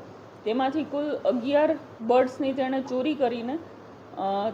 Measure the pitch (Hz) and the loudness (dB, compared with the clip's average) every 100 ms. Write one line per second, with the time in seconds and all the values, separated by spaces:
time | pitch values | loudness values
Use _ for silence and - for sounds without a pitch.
0 | - - - - 208 240 262 302 269 285 | -10 -18 -20 -8 -2 0 0 0 -2 -2
1 | 294 262 - 247 247 285 311 311 - - | -2 0 0 0 2 4 4 2 -4 -8
2 | 226 247 254 - 269 269 262 269 262 254 | 4 4 4 0 -2 0 0 -2 -2 -2
3 | 262 285 247 240 233 311 - - - - | 0 0 0 0 -4 -6 -8 -16 -20 -20
4 | - - 196 196 214 | -14 -4 -2 0 -2